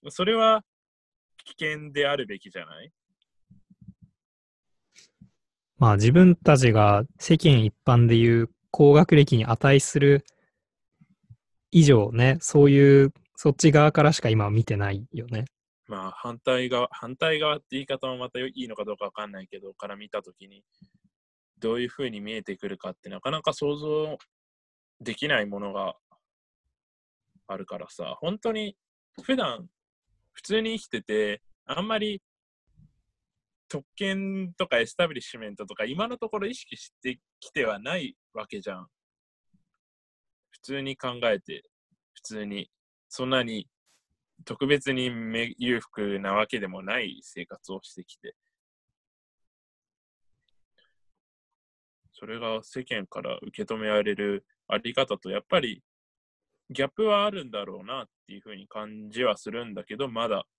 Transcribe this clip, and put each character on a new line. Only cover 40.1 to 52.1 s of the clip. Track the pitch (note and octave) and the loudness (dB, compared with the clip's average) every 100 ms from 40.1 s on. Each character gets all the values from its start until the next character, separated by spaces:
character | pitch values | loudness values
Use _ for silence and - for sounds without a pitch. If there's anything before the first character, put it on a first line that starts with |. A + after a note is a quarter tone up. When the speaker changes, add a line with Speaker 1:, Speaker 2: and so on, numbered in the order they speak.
| _ _ _ _ | _ _ _ _
Speaker 1:
普 | _ | _
通 | - C#3 | -14 -10
に | C3+ C3+ | -10 -10
考 | C3 B2 | -12 -6
え | A#2+ G2+ | -4 -4
て、 | - - _ _ _ _ _ | -6 -18 _ _ _ _ _
普 | _ | _
通 | - G#2+ G#2 | -16 -14 -12
に、 | G2+ - _ _ _ _ | -12 -14 _ _ _ _
そ | - C3 | -12 -4
ん | |
な | C3 | -4
に | A#2+ A2 F#2 _ _ _ _ _ _ _ | -4 -10 -14 _ _ _ _ _ _ _
特 | - A#2+ C#3 | -18 -8 -2
別 | C#3+ C#3 | -2 -2
に | C3 B2+ | -6 -6
め-、 | A#2 A2+ A2+ A#2+ - | -8 -8 -6 -8 -6
裕 | A#2+ A#2+ | -4 -4
福 | - - G2+ G2 | -6 -8 -6 -6
な | G2 | -4
わ | G2+ G#2+ | -4 -2
け | A#2 | -6
で | G2 | -8
も | F#2+ | -12
な | F#2+ A#2+ | -8 -8
い | G#2 - | -8 -12
生 | - - E2+ | -20 -18 -18
活 | F#2+ - | -18 -16
を | F#2+ | -16
し | - | -16
て | - | -20
き | F2+ - | -20 -20
て。 | - - _ _ _ _ _ _ _ _ _ _ _ _ _ _ _ _ _ _ _ _ _ _ _ _ _ _ _ _ _ _ _ _ _ _ _ _ _ | -20 -20 _ _ _ _ _ _ _ _ _ _ _ _ _ _ _ _ _ _ _ _ _ _ _ _ _ _ _ _ _ _ _ _ _ _ _ _ _